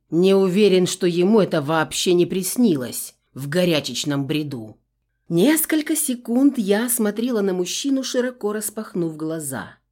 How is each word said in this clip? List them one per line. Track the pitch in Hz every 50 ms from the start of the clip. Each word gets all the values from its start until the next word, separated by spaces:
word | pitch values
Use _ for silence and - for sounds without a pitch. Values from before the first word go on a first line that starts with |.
| _ _
Не | 156 170 185 190 196
уверен, | 196 190 185 175 208 214 196 185 185 180
что | 175 - - 190
ему | 175 170 175 175 196 226 220
это | 180 - - 160
вообще | 143 143 165 160 156 151 - - - 190 175
не | 175 175
приснилось | 175 180 190 180 - - - 247 220 160 135 123 113 - - - - - _ _ _ _
в | 123 135 143
горячечном | 147 180 180 175 165 147 135 - 123 - - 147 143 139 139
бреду». | 135 156 151 156 143 131 120 110 107 - _ _ _ _ _ _ _ _ _ _ _
Несколько | 170 170 190 262 320 311 - - 320 311 294 - 320
секунд | 302 - - 247 240 - 226 233 254 277 285 -
я | 247 202 190 202 214 240 247
смотрела | - - 214 208 208 220 226 254 240 214 202
на | 196 180
мужчину, | 180 180 180 - - - 277 269 269 254
широко | - - 254 240 254 247 - - 208 208
распахнув | 220 214 - - 226 220 - - 180 170 165 156
глаза. | 151 156 156 160 165 151 139 131 110 92 - - _ _ _